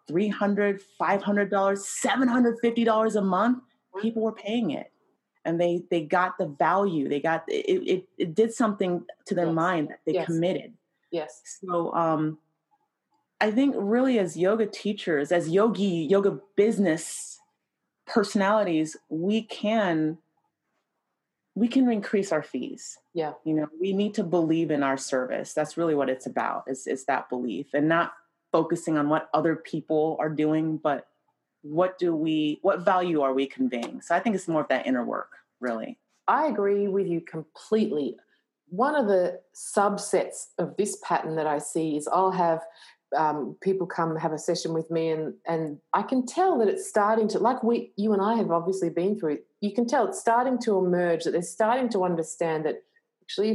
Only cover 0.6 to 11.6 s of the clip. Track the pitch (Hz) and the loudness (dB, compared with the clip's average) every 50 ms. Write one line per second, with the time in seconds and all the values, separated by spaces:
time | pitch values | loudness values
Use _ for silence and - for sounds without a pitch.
0.6 | 208 202 196 196 - _ _ _ 170 160 196 196 - 208 202 202 202 190 202 196 | 2 0 0 -2 -8 _ _ _ 0 0 0 0 0 0 0 0 0 0 0 2
1.6 | 196 196 202 196 - - - - - 233 196 247 269 247 233 254 240 233 226 233 | 2 2 0 -2 -4 -10 -8 -4 -2 -2 0 2 2 2 4 4 4 4 2 2
2.6 | - 233 233 233 233 226 220 220 220 220 208 214 196 190 180 185 214 240 254 247 | 0 0 2 2 2 4 4 4 2 2 2 2 2 2 2 2 4 2 2 0
3.6 | - _ _ _ _ _ - 190 214 226 226 226 220 220 214 - - 196 226 247 | -4 _ _ _ _ _ -8 -4 -4 -2 -2 0 -2 -2 -4 -6 -6 -4 -2 -2
4.6 | 226 165 131 - - - _ _ _ _ _ _ _ _ _ _ _ 165 170 170 | -2 -2 -4 -4 -8 -12 _ _ _ _ _ _ _ _ _ _ _ -2 0 2
5.6 | 175 175 170 175 170 - 180 170 156 151 185 180 180 180 180 - 185 165 143 - | 2 2 0 -2 -2 -2 -2 -2 0 0 0 0 0 0 -2 -4 -6 -6 -2 0
6.6 | 175 160 180 196 202 202 170 156 139 143 143 147 147 165 165 160 - - - - | 2 2 4 2 2 2 0 0 -2 0 -2 -2 0 0 -2 -2 -2 -4 -4 -2
7.6 | - - 190 185 - - 190 180 - _ _ - - 170 156 208 220 226 226 - | 0 0 0 0 2 0 -2 -2 -2 _ _ -4 -4 -2 2 2 2 2 2 0
8.6 | 247 214 202 202 196 180 175 170 170 - - _ _ - 190 175 175 165 165 165 | 0 0 0 0 -2 -2 -2 -4 -6 -10 -20 _ _ -4 -2 0 0 0 2 2
9.6 | 165 180 185 160 147 147 - - _ 160 160 180 160 165 165 165 165 185 180 147 | 2 2 0 0 -2 -4 -8 -6 _ -2 -2 -2 -2 0 0 0 0 0 0 -2
10.6 | - - - _ _ _ _ _ _ _ - 165 147 - - - _ - - - | -6 -10 -20 _ _ _ _ _ _ _ -6 -6 -6 -8 -12 -20 _ -20 -18 -14